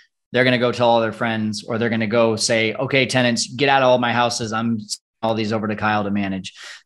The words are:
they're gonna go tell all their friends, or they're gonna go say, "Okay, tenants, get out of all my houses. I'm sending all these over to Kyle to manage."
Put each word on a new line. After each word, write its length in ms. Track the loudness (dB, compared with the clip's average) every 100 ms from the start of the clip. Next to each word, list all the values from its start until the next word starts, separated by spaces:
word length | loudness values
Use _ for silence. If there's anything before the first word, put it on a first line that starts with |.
| _ _ _
they're 120 | 0
gonna 120 | 2 2
go 140 | 0
tell 160 | 2 2
all 140 | 4
their 100 | 0
friends, 520 | -2 -2 -2 -2 -4
or 120 | -6 -2
they're 140 | 0
gonna 160 | 0 0
go 280 | 2 2 2
say, 360 | 0 0 0
"Okay, 300 | -2 0 0
tenants, 420 | 2 2 2 0 -4
get 220 | -2 2
out 140 | 4
of 60 | 4
all 100 | 4
my 140 | 2
houses. 400 | 0 0 -2 -4
I'm 240 | -4 -2 -4
sending 180 | -6 -14 _ -6
all 120 | -2
these 180 | -2 -2
over 160 | -2 -4
to 80 | -2
Kyle 280 | 0 0
to 60 | 0
manage." 440 | -2 -2 -6 -10 -16 -20 -16